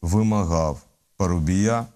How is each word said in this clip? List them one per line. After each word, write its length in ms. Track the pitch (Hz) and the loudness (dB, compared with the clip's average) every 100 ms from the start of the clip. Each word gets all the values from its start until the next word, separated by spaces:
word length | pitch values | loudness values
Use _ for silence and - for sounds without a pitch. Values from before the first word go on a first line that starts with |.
вимагав 800 | 85 101 110 107 87 82 78 71 - _ _ - | -2 0 2 0 0 0 0 -4 -12 _ _ -4
Парубія 680 | 92 87 78 95 104 117 113 | -2 0 0 0 2 0 -4